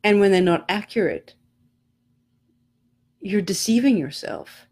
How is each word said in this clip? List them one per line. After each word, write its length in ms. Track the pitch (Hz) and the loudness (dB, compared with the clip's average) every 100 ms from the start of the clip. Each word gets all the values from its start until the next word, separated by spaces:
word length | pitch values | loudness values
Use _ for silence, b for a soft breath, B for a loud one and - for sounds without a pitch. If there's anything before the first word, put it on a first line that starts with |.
And 160 | 208 202 | 2 4
when 140 | 202 | 4
they're 80 | 185 | 4
not 240 | 180 170 - | 4 0 -2
accurate, 680 | 202 - 233 170 90 - _ _ _ _ _ _ _ _ _ _ _ _ _ _ _ _ _ _ _ | -6 -4 -2 -2 -4 -12 _ _ _ _ _ _ _ _ _ _ _ _ _ _ _ _ _ _ _
you're 220 | 196 202 | -4 -4
deceiving 540 | 175 190 - 226 269 214 | -2 -4 0 2 2 0
yourself 680 | 139 - - - - - _ | -2 -10 -12 -12 -14 -20 _